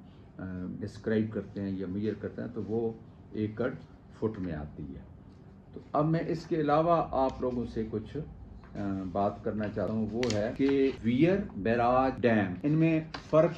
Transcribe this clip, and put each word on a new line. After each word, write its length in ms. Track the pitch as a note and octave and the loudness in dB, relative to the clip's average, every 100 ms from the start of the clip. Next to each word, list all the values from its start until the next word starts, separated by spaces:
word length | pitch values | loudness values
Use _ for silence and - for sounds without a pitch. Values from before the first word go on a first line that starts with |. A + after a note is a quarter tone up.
| - - - - F#2 F#2 F#2 G2 | -14 -20 -20 -12 -8 -8 -8 -6
describe 500 | G#2 - - A2 G#2+ | -8 -6 0 2 2
करते 300 | G#2+ G2 - | -2 -6 -6
हैं 160 | G2+ F#2+ | -4 -4
या 100 | F#2 | -4
measure 260 | G2 G#2+ | -2 -2
करते 280 | G#2 G2 - | -2 -6 -6
हैं, 120 | A2+ | -6
तो 80 | A2+ | -6
वो 380 | G2 A2+ A2+ A2+ - - - A2 | -4 -2 -2 -4 -12 -20 -10 -4
एकड़ 380 | G#2+ A2 B2 - - - - - | -2 -2 -4 -4 -12 -20 -20 -4
फुट 180 | A2 - | -4 -2
में 140 | F2+ | -4
आती 300 | D2+ D2 - | -4 -6 -10
है। 220 | D2 C#2+ - - - - - - - - | -10 -12 -14 -18 -20 -20 -20 -20 -18 -18
तो 240 | - - | -4 0
अब 60 | D#3 | 2
मैं 220 | E3 - | 2 0
इसके 280 | D#3+ - E3 | -4 -2 0
अलावा 400 | D3 D3 E3 E3 | 4 4 6 4
आप 460 | - - C3 - | 4 2 2 0
लोगों 240 | B2+ B2 A2+ | -2 -2 -2
से 180 | A#2+ | -4
कुछ, 340 | G#2+ G#2+ G#2+ C#3+ | -2 -4 -6 -8
अ, 100 | E3 - - - - G2+ G2+ | -8 -12 -16 -16 -14 -6 -4
बात 540 | G2 F#2+ F#2+ G2+ G2+ A#2 | -2 -2 0 0 0 -4
करना 220 | G#2 G#2 | -2 -2
चाहता 260 | G#2+ G#2 | -2 0
हूँ, 160 | A2 G#2+ | 0 0
वो 120 | A2 B2 | 0 0
है 280 | G#2+ G#2+ | 0 0
कि 400 | C3+ C#3 C#3 C3+ A#2 | 0 2 4 2 2
Weir 460 | A2 B2 D#3+ G3 G3+ - | 0 4 4 4 0 -4
Barrage 600 | F#2+ A#2+ A#2+ B2+ C3 B2+ | 0 2 4 4 4 2
Dam, 480 | A#2+ A2 F#2+ F2+ D3 | 4 4 2 0 2
इनमें 440 | D#3 D#3+ D#3+ D#3+ | 4 4 4 0
फ़र्क 440 | - - D3+ E3 | -10 2 4 4